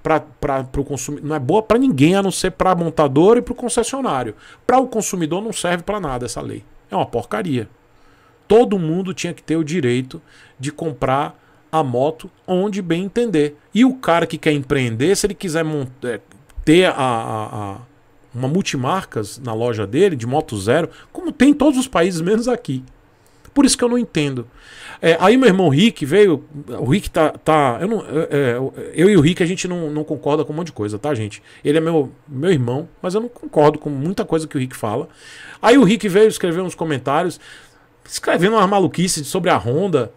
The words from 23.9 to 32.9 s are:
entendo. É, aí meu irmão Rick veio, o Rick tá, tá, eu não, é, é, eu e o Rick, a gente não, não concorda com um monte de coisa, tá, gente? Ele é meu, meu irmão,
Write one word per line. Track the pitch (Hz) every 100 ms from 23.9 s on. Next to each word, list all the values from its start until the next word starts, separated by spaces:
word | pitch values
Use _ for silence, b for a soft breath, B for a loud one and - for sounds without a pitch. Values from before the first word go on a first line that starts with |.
| 247
entendo. | 233 - 143 131 117 B B B B B
É, | 165 165
aí | 185 254
meu | 254
irmão | 185 180
Rick | 135 220 220 139
veio, | 170 208 147 - 143 87
o | 117 120
Rick | 180 -
tá, | - 156
tá, | - - 156 139 117
eu | 180
não, | 226
é, | - 131 165
é, | 143 135 120 131 - -
eu | - 180
e | 208
o |
Rick, | 143 180
a | 170
gente | 185 185
não, | 180 160
não | 151
concorda | 151 139 147 151
com | 151
um | 151
monte | 170
de |
coisa, | - 107 104
tá, | 143
gente? | 135 107 - B B
Ele | - 151
é |
meu, | 160 165 131 - -
meu | 135 165
irmão, | 165 120 127 170